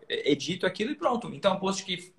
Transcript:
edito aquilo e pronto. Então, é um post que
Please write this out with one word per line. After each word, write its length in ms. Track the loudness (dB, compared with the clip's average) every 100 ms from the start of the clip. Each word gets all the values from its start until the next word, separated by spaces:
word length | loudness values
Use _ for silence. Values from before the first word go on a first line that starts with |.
| -6
edito 560 | -2 2 2 2 0 0
aquilo 260 | 0 -2
e 40 | 0
pronto. 340 | 0 0 -2
Então, 220 | 0 2
é 20 | 2
um 40 |
post 260 | 0 -2 -4
que 260 | -6 -8